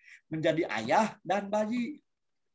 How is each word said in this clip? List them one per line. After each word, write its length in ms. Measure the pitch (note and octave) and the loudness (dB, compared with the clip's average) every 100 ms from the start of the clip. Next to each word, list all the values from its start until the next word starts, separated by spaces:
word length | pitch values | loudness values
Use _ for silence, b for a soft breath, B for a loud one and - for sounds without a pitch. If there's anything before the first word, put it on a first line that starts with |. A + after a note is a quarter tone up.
| B B - | B B -10
Menjadi 400 | D#3+ D#3+ D#3 F3 G#2+ | -2 0 2 0 -2
ayah 320 | A2+ D#3+ A3 - | 2 4 2 -2
dan 240 | - G3 G3 | -2 -2 0
bayi. 560 | G#3 G#3+ B3 A#3 D4+ _ _ _ _ _ | -2 -2 -2 -4 -8 _ _ _ _ _